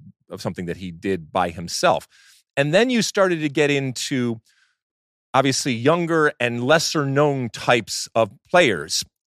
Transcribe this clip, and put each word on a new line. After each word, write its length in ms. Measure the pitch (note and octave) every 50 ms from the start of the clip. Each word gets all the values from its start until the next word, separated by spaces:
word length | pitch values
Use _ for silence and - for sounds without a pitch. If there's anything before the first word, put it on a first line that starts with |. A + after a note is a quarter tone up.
| - - - _ _ _
of 140 | E2+ F#2
something 240 | - A2+ F2 - F2+
that 100 | F2 -
he 140 | F2+ F#2+ F2+
did 420 | E2+ E2 - G2 F#2+ F2 D#2+ D2+
by 180 | - F#2+ F2+ F2
himself. 580 | E2 F#2 F2 F2 - - - F3 A2 D2 - _ _ _ _ - _ _ _ _ _
And 180 | C#3+ C#3+ D3 D#3
then 160 | G3 A#3+ C4
you 100 | B3 A3+
started 400 | F#3+ - - G3+ G3 F#3 F3 D#3+
to 80 | D3+ D3+
get 220 | C3 D#3 D3 C#3+
into 720 | C#3+ C#3 C3+ C3 A#2+ - - - C#3+ B2+ B2 A#2+ A2+ A2 _ _ _ _ _ _ _ _ _ _ _ _ _ _ _ _ _ _
obviously 400 | - C3 C3+ C#3 B2+ - - D3
younger 600 | A#2+ A2+ A#2 C#3+ E3 F3+ E3+ D#3+ E3+ D#3+ D3+ D3 - _
and 240 | A#2+ A#2+ A#2+ A#2+ A#2+
lesser 420 | C3 D3+ E3 - - - D#3+ C#3+
known 420 | C3+ C3+ C#3 D3+ D3 C#3 C3+ B2 A2+
types 580 | - - - - B2 A#2+ G2+ - - - - - _
of 160 | A2+ A2+ G2+ - _ _ _
players 520 | - F3+ F3+ B2 G2 D2+ C#2+ - - - - - _ _ _ _